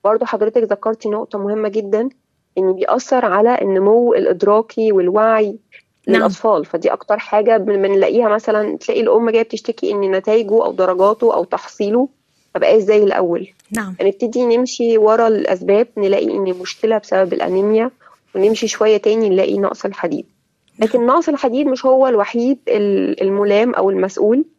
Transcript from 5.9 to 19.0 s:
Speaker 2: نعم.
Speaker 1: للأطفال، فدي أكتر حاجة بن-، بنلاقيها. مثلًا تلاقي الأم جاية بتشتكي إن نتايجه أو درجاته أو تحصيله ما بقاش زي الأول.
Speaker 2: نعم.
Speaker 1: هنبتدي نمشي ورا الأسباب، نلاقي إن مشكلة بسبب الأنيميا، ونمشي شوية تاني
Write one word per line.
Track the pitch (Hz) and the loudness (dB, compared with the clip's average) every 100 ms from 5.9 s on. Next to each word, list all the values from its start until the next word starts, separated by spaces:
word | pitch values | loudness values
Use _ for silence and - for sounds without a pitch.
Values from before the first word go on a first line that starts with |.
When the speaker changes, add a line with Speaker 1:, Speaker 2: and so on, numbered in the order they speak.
| _ - | _ -2
Speaker 2:
نعم. | 226 | 0
Speaker 1:
للأطفال، | 220 185 220 180 - | 0 -2 0 0 -2
فدي | 165 - | -4 -4
أكتر | - - - | -4 -4 -6
حاجة | - 214 214 226 | 0 0 2 2
بن-، | 196 202 | 0 0
بنلاقيها. | 196 196 185 226 226 | 2 2 2 2 0
مثلًا | 208 226 214 208 - | 0 0 -2 -2 -6
تلاقي | - - | -4 -2
الأم | 226 220 233 | 0 0 2
جاية | 226 | 0
بتشتكي | 226 220 - 226 190 | -2 -6 -8 -6 -4
إن | 202 196 | -2 -2
نتايجه | 190 202 220 202 220 - | -2 0 0 2 0 0
أو | |
درجاته | 190 185 185 196 220 233 | 0 -2 2 0 2 0
أو | - | 0
تحصيله | 175 - - - 202 233 269 _ _ _ _ - | -4 -6 -8 -6 -2 0 -2 _ _ _ _ -2
ما | |
بقاش | - 220 | 2 2
زي | 196 214 | 4 2
الأول. | 202 - 180 170 190 _ _ | 2 0 -2 -4 -8 _ _
Speaker 2:
نعم. | 220 202 180 | -10 -8 -2
Speaker 1:
هنبتدي | 190 196 233 233 240 233 | -2 -2 -6 -2 0 0
نمشي | 254 - 233 226 | -2 -2 0 4
ورا | 214 226 226 | 4 4 2
الأسباب، | 214 - 185 180 202 247 - | 0 -2 -2 0 0 0 -2
نلاقي | 196 196 160 | 0 0 -2
إن | 196 | -2
مشكلة | 190 180 185 - 220 220 | -4 -6 -10 -4 -2 -2
بسبب | - 190 190 | -2 0 0
الأنيميا، | - 175 185 202 220 247 _ _ _ _ 190 | -2 -2 0 0 0 -2 _ _ _ _ 0
ونمشي | 196 220 220 | 0 0 -4
شوية | - 214 | 0 2
تاني | 208 | 2